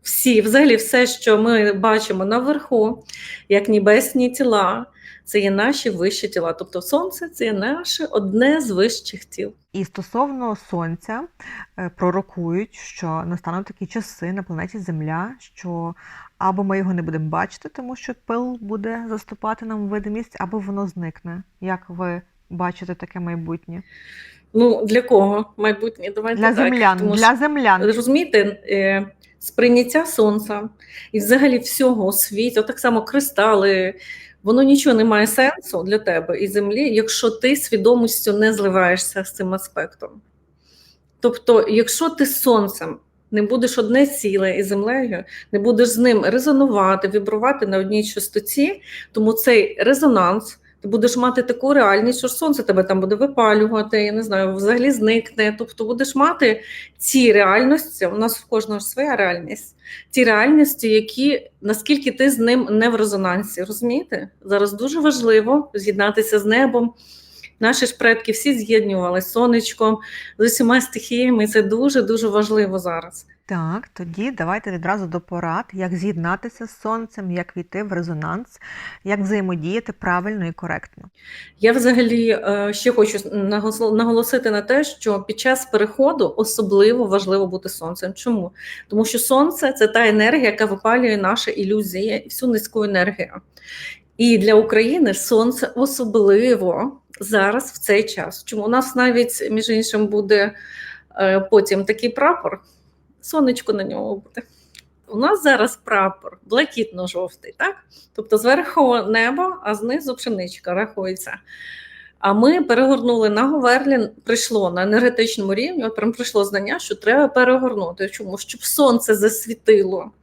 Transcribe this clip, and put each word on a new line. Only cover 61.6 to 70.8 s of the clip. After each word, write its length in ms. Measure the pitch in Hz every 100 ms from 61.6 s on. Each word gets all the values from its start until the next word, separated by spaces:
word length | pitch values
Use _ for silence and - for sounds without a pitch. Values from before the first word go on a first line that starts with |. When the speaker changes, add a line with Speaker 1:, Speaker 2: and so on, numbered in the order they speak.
Speaker 1:
наскільки 500 | 202 214 - 285 262
ти 200 | 247 269
з 80 | 240
ним 280 | 226 254 226
не 180 | 214 233
в 60 |
резонансі, 680 | 226 214 202 185 185 208 -
розумієте? 680 | 190 208 240 262 359 196 196 _
Зараз 300 | 190 202 202
дуже 260 | 202 262 320
важливо 720 | 302 254 233 220 214 294 285
з'єднатися 640 | 208 196 196 202 214 220 214
з 60 |
небом. 480 | 202 233 262 240 233 - _ - - - - _
Наші 260 | 220 247
ж 120 | 247 -
предки 340 | 233 226 220
всі 220 | 214 285
з'єднувалися 720 | 247 214 226 202 190 180 180 185
з 40 |
сонечком, 640 | 226 247 233 226 - 220 220 - - - -
з 80 |
усіма 360 | 226 226 233 254